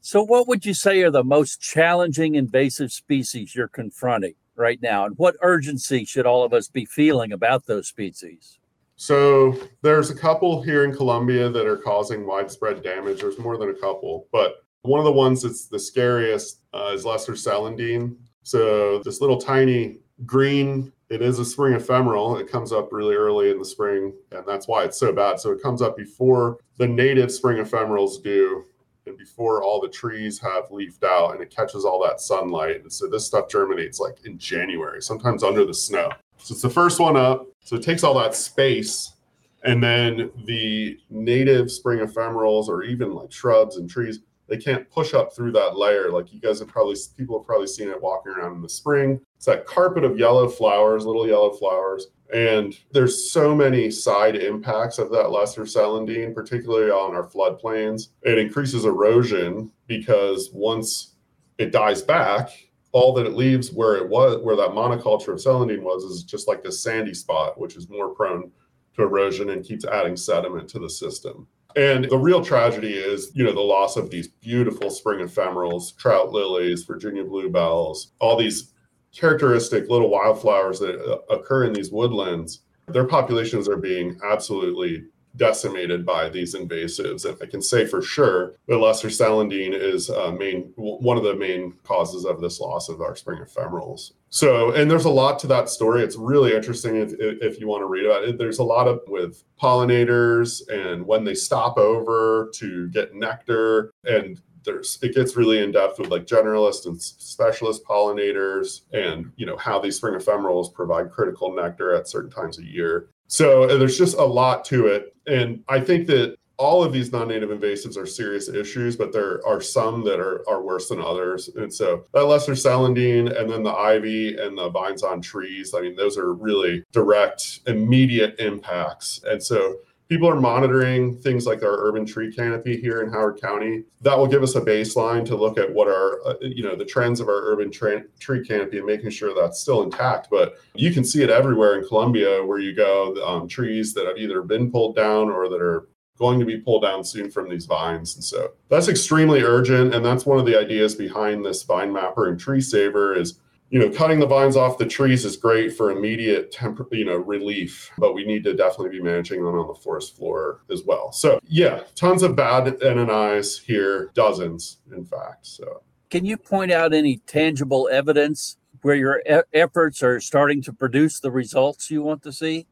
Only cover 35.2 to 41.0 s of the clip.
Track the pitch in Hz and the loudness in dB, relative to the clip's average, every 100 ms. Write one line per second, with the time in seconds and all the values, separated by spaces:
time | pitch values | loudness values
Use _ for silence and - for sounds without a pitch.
35.2 | 120 107 101 104 98 80 - 98 85 - | -2 0 0 2 2 0 -4 -2 -4 -6
36.2 | _ _ - 113 127 175 175 170 170 147 | _ _ -16 -4 -2 4 2 4 4 6
37.2 | 127 131 - _ - 117 160 165 156 135 | 4 2 -4 _ -8 -6 -2 0 2 2
38.2 | 113 - - - 135 113 107 - - _ | 0 -2 -6 0 2 2 -4 -8 -10 _
39.2 | _ _ _ _ 123 120 120 120 120 113 | _ _ _ _ 0 2 4 4 2 0
40.2 | 117 123 107 117 110 107 107 - | -6 -8 -8 -6 -4 -4 -6 -10